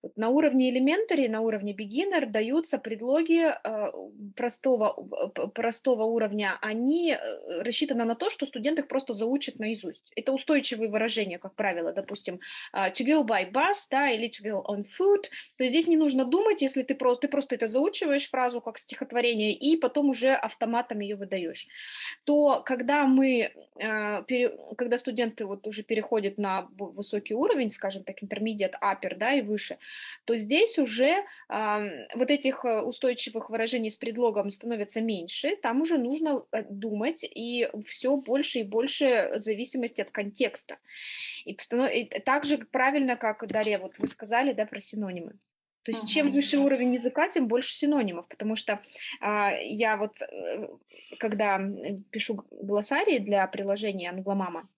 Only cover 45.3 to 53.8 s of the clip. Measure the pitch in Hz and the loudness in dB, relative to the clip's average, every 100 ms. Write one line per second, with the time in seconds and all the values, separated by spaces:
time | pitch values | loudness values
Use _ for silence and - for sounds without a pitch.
45.3 | - _ _ _ _ - 220 220 311 285 | -16 _ _ _ _ -4 -4 0 2 4
46.3 | 285 277 285 277 262 247 247 240 294 359 | 4 4 4 4 4 2 2 0 0 0
47.3 | 359 240 233 262 - 294 294 208 170 - | 2 2 0 0 0 2 2 0 -4 -12
48.3 | - 214 220 - 208 - - - - 208 | -6 -4 -2 -2 -4 -6 -16 -14 -6 -2
49.3 | 208 202 - 95 214 220 208 214 - - | 2 0 0 -6 -2 0 0 -2 -6 -12
50.3 | - 175 147 - - _ - - - 220 | -8 -6 -6 -8 -14 _ -20 -20 -6 -4
51.3 | 208 208 190 196 196 143 196 - 220 - | 0 2 2 -2 -6 -8 -8 -10 -8 -4
52.3 | 202 - - 196 202 208 285 415 269 202 | -6 -8 -12 -2 -2 0 0 2 2 2
53.3 | 202 190 196 196 202 | 2 2 -2 -2 -2